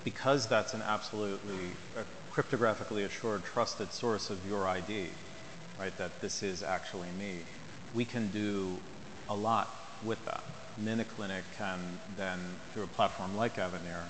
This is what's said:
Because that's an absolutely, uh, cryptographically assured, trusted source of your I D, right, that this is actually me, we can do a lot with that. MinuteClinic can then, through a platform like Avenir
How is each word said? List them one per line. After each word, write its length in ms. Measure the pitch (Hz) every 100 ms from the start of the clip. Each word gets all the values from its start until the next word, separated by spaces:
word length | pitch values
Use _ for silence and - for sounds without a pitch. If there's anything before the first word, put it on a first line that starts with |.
Because 440 | - 110 131 143 113
that's 260 | 117 104
an 80 | 113
absolutely, 880 | 104 107 - 107 104 98 98 95 90 90 - 120
uh, 40 | 104 - -
cryptographically 720 | - - 123 113 104 - 107 98
assured, 400 | - 117 104 87
trusted 480 | - 113 - 98
source 360 | - 120 104 -
of 160 | 98 92
your 220 | 101 95
I 140 | 92
D, 260 | 87 107 90 - - - - - - -
right, 160 | 95 -
that 220 | 90 -
this 240 | 104 -
is 180 | 101 90
actually 460 | 98 92 - 98 87 90
me, 220 | 101 90 80 - - - -
we 100 | 117
can 240 | 120 123 107
do 460 | 101 104 101 95 90 - - - - -
a 60 | 104
lot 380 | 107 110 - - - -
with 200 | 110 110 -
that. 180 | - - - - -
MinuteClinic 600 | 107 113 110 - 101 95 87 -
can 220 | 104 92 90 87 - 98
then, 220 | 95 92 90 92 -
through 100 | 113
a 40 | 95
platform 500 | - 101 - 95 101
like 200 | 117 -
Avenir 460 | 92 87 87 85 85